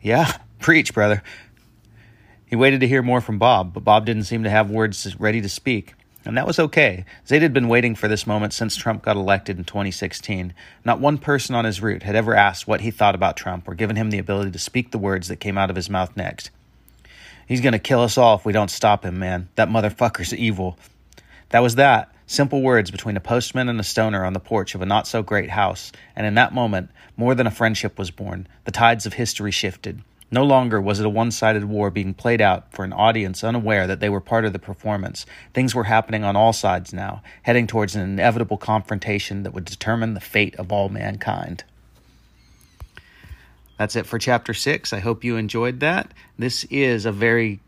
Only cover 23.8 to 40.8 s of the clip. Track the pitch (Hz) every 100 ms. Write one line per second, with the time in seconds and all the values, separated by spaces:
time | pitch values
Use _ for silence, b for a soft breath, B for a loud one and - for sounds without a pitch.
23.8 | 101 - 110 101 92 95 - 110 95 95
24.8 | 92 101 - 117 101 104 - 104 98 90
25.8 | - B B - 107 104 123 127 117 95
26.8 | 92 b b - 120 127 117 - 113 110
27.8 | 104 - 95 - 98 92 92 b - 104
28.8 | 117 117 104 - 117 - 104 - 98 -
29.8 | 113 98 - _ _ 120 143 135 123 110
30.8 | 98 101 107 104 117 110 110 107 104 107
31.8 | 101 95 95 95 120 117 104 90 - -
32.8 | 92 92 107 113 98 92 110 117 110 104
33.8 | 92 92 104 98 - 113 110 95 - 92
34.8 | 107 104 95 - - B B - 127 120
35.8 | 107 110 113 110 101 101 113 107 101 92
36.8 | 90 92 98 104 B B - 123 113 117
37.8 | 104 101 92 98 110 113 110 104 - 107
38.8 | - 104 - 101 - 101 95 92 85 -
39.8 | - 117 113 101 - 107 101 - 90 101